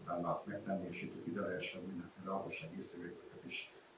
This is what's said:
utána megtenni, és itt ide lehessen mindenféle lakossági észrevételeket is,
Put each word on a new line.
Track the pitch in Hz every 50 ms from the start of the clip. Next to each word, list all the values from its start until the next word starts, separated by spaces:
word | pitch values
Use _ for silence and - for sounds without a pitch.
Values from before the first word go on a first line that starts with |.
utána | - 85 87 87 87 85 - - -
megtenni, | 101 101 - - 98 98 92 87 87
és | 85 -
itt | - - - - -
ide | - 87 101
lehessen | 98 - - - - - - 92
mindenféle | 92 95 98 85 85 - - - - -
lakossági | 98 98 - - - - 156 165 - 95
észrevételeket | - - - - - 87 - - - - - - -
is, | - - - - - - - - - -